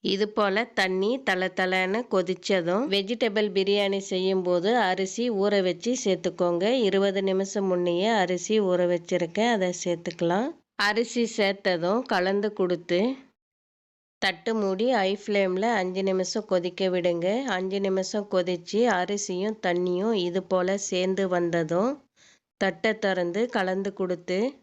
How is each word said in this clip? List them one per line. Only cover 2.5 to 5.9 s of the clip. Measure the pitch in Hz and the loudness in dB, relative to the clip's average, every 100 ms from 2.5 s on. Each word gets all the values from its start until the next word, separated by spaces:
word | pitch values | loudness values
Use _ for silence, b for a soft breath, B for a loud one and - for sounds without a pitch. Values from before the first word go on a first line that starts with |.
| 190 170 190 277 | 0 2 0 0
வெஜிடபிள் | 202 196 233 226 208 208 190 | -2 -2 -2 0 0 0 0
பிரியாணி | 190 202 202 196 190 | 2 2 2 -2 -2
செய்யும் | 185 185 190 180 | -2 0 0 2
போது | 175 185 247 190 | 2 2 2 2
அரிசி | 185 190 208 247 202 | 0 -2 -2 -2 0
ஊற | 202 202 185 | 2 2 2
வச்சு | 175 226 | -2 -2